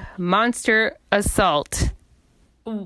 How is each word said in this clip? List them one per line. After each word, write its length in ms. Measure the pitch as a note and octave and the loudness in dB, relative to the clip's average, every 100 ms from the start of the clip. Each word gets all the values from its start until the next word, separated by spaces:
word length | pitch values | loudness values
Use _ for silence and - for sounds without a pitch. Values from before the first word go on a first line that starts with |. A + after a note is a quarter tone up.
| - - | -10 -6
Monster 800 | F3 F#3+ A#3 A#3+ - A3 A3 - - | 0 2 2 0 0 2 0 -4 -2
Assault. 800 | G3+ G3+ - F#3+ D3 - - - - _ _ _ _ _ _ - G#3+ | 0 2 2 2 2 -2 -2 -2 -4 _ _ _ _ _ _ -10 -10